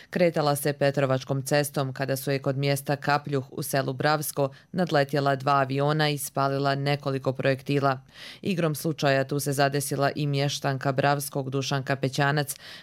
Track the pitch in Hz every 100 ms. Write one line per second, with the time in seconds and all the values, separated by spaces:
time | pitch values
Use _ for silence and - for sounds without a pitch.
0 | - - 175 160 151 143 156 143 139 139
1 | 135 131 - 139 131 147 139 - 135 127
2 | 135 135 143 139 139 131 139 139 139 143
3 | - 143 143 139 127 - 147 139 135 127
4 | 151 151 151 - 135 - _ 175 180 151
5 | 139 147 139 139 139 139 131 135 143 156
6 | 151 147 - - 139 139 139 139 139 143
7 | 143 135 135 127 135 131 - 143 135 131
8 | - - - - - 175 165 147 165 151
9 | 147 135 135 147 143 139 139 143 139 139
10 | 139 - 147 139 143 - 143 135 139 131
11 | 139 143 143 143 135 135 135 139 131 135
12 | 135 131 139 147 139 - - -